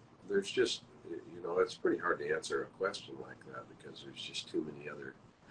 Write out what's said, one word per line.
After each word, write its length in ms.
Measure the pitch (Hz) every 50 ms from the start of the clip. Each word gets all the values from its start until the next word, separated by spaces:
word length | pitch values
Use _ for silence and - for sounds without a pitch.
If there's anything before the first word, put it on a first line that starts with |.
| - - - - - 95
there's 220 | 101 98 98 -
just, 320 | - 127 120 113 - - - - - - - 85
you 320 | 85 - - - 82 87 87
know, 140 | 87 87 92
it's 140 | 92 - -
pretty 240 | - - - -
hard 220 | 80 87 87 78 -
to 120 | 73 73
answer 320 | 80 80 - - 71 67 -
a 140 | - -
question 380 | - 95 95 - - - - 67 65 65
like 160 | - - - -
that 160 | 67 65 64 62 58 -
because 280 | - - 69 65 - 71
there's 180 | 69 67 -
just 260 | - - - - - -
too 120 | - 85 78 76
many 160 | 73 71 73
other 280 | 73 73 71 69 65 65 - - - - _ - -